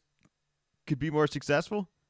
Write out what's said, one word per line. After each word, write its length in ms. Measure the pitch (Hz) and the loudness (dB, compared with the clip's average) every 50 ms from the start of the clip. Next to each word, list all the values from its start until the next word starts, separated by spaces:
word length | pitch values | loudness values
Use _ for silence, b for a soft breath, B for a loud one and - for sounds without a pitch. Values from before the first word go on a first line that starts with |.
| - _ _ _ _ _ _ _ _ _ _ _ _ _ _ _ _ | -16 _ _ _ _ _ _ _ _ _ _ _ _ _ _ _ _
could 120 | - 151 123 | -4 -4 -2
be 120 | 139 160 | -2 0
more 160 | 147 151 151 | 2 2 2
successful? 600 | 147 - 143 - - 143 151 170 - 214 208 190 - _ _ _ | 2 0 -4 -2 0 0 0 0 -2 -4 -6 -6 -8 _ _ _